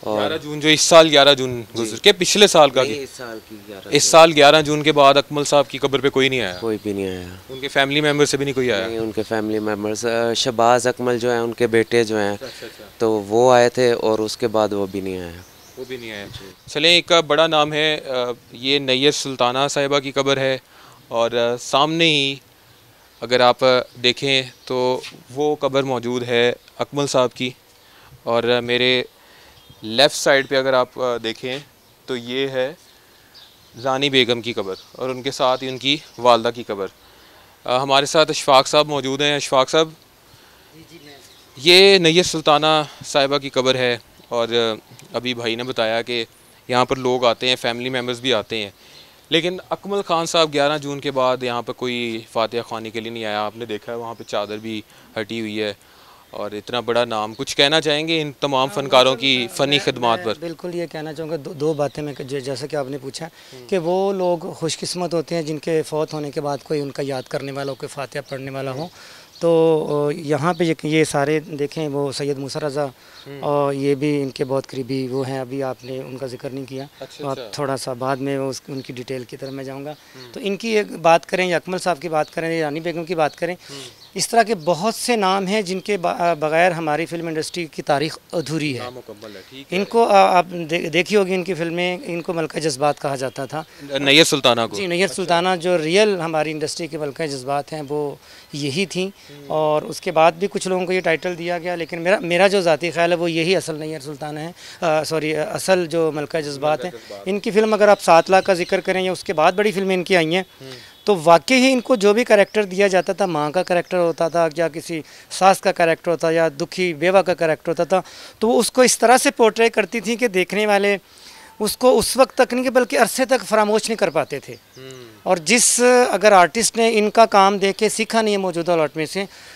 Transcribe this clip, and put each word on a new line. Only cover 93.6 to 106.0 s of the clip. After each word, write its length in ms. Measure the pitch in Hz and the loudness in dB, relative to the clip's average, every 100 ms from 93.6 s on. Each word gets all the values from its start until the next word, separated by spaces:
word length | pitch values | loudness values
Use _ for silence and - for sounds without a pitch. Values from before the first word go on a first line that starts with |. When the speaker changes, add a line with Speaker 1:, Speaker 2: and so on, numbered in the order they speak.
| 160 - | -12 -18
Speaker 2:
न-, 180 | 143 139 | -8 -2
नैयर 220 | 139 143 | 4 6
सुल्ताना 420 | 160 147 131 120 113 | 6 4 4 2 0
को? 100 | 101 | -4
Speaker 3:
जी, 100 | 190 | -4
नैयर 160 | 175 | 0
Speaker 2:
अच्छा। 120 | 190 | 0
Speaker 3:
सुल्ताना 420 | 196 175 170 180 185 | -2 0 2 2 0
जो 200 | 170 180 | 0 0
रियल 400 | 156 185 214 190 | 2 4 4 2
हमारी 340 | 165 160 151 | -2 -2 -2
इंडस्ट्री 380 | 156 151 - 170 | -4 -6 -6 -8
के 100 | 156 | -8
मलका 280 | 147 131 160 | -8 -6 -6
जज्बात 460 | 139 127 143 143 | -6 -4 -4 -4
हैं 100 | 156 | -10
वो 360 | 139 147 147 143 - - - | -6 -6 -6 -8 -18 -20 -14
यही 320 | 151 143 135 196 | -8 -6 -4 -4
थी 180 | 175 | -4
Speaker 2:
हम्म। 440 | 190 - - 143 143 | -6 -8 -20 -20 -6
Speaker 3:
और 360 | 156 156 151 | 0 2 0
उसके 260 | - 160 - | -2 -8 -2
बाद 240 | 160 165 | 4 4
भी 120 | 165 190 | 4 -6
कुछ 220 | 165 185 | -4 -4
लोगों 180 | 185 180 | -4 -2
को 60 | |
ये 80 | 185 | -2
टाइटल 340 | 175 160 180 | 0 -2 -2
दिया 240 | 175 170 175 | -6 -6 -6
गया, 160 | 165 | -6
लेकिन 240 | 175 160 175 | -6 -6 -4
मेरा, 200 | 170 202 | 0 0
मेरा 260 | 170 175 196 | 0 2 4
जो 140 | 196 | 4
ज़ाती 280 | 170 151 170 | 2 0 0
ख्याल 200 | 151 170 | 0 0
है 60 | 170 | 2
वो 120 | 170 | 0
यही 260 | 165 160 | 0 0
असल 200 | 185 156 | 0 -2
नैयर 260 | 156 156 156 | -8 -8 -10
सुल्ताना 400 | 135 143 151 151 | -12 -12 -10 -10
है, 140 | 160 180 - - | -10 -14 -20 -6
अ, 220 | 175 156 | 0 0
सॉरी, 280 | 147 160 151 | 0 -2 -2
अ, 120 | 151 | -2
असल 420 | 156 151 - 185 170 | -4 -6 0 0 2
जो 260 | 165 | 0